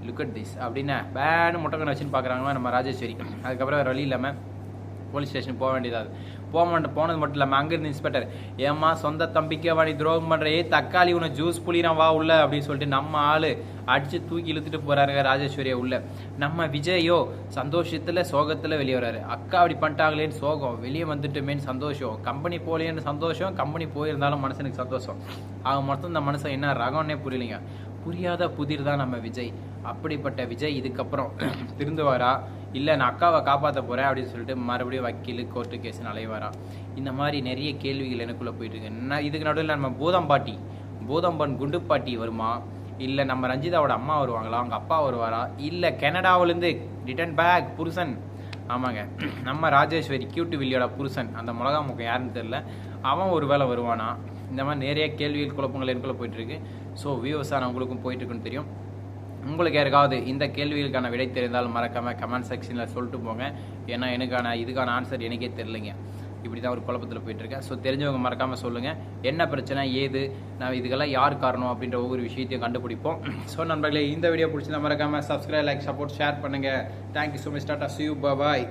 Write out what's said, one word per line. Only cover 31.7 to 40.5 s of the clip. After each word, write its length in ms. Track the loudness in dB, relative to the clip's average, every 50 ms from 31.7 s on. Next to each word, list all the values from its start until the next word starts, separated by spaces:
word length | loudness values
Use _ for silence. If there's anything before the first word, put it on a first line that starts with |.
| -6 -4
திருந்துவாரா, 520 | -4 -4 0 2 2 4 4 4 4 4 4 2 0 -6 -10 -10 -12 -8 -6 -2
இல்ல 180 | 2 4 4 6
"நான் 100 | 4 2
அக்காவை 280 | 2 6 6 6 6 6 6 6
காப்பாத்த 300 | 4 4 4 2 2 0 -2 -2
போறேன்" 180 | 0 2 2 2
அப்படின்னு 240 | 2 2 -2 -6
சொல்லிட்டு 240 | -6 -8 -6 -4 -4 -2 -2 -2
மறுபடியும் 360 | 0 0 -2 -2 -2 -2 -2 -2
வக்கீலு, 360 | -4 -4 -6 -6 -6 -6 -6 -6 -4
கோர்ட்டு 240 | -6 -6 -6 -6 -8 -8
கேஸ்னு 260 | -8 -8 -8 -8 -8
அலைவாரா? 380 | -6 -6 -6 -6 -6 -6 -6 -6 -8 -10 -12 -12 -12 -12 -12 -10 -8 -6
இந்த 120 | -6 -4 -2 0
மாதிரி 180 | 0 0 0 0 -2 -2
நிறைய 200 | -4 -2 -2 -4 -4 -4 -4
கேள்விகள் 400 | -4 -2 -2 -2 -4 -4 -4 -4
எனக்குள்ள 260 | -4 -6 -6 -6 -6 -6 -6
போயிட்டு 180 | -8 -8 -8 -8
இருக்கு. 280 | -8 -8 -8 -6 -4 -2
நான் 160 | -2 -2 -2 -2
இதுக்கு 200 | -2 -2 0 0
நடுவுல 260 | 0 2 2 0 0 0
நம்ம 140 | 0 -2 -2 0
பூதம் 280 | 2 4 4 4 4 6
பாட்டி, 240 | 4 4 4 0